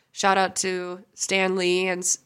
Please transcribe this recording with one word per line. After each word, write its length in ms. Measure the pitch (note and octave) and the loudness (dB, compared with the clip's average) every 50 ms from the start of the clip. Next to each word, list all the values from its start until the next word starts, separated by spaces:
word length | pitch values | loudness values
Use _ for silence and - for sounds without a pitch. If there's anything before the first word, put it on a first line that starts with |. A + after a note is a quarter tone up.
| _ _ | _ _
shout 260 | _ - - G3 F#3+ G3 | _ 0 2 2 4 4
out 160 | F#3+ F#3 F#3 - | 2 0 0 -2
to 460 | - F#3+ F#3 F3+ F3+ F3+ F3+ F#3 G3+ _ _ | -4 -2 -2 -4 -6 -8 -10 -12 -14 _ _
Stan 420 | - - - G3 F#3+ F#3+ F#3 F#3 | -10 -4 -2 0 2 2 2 0
Lee 320 | F#3+ F3+ F3+ F3+ F3+ F#3 F#3+ | 0 2 2 2 2 2 0
and, 300 | F3+ F3+ F3+ - - - - | -2 -2 -2 -2 -4 -4 -2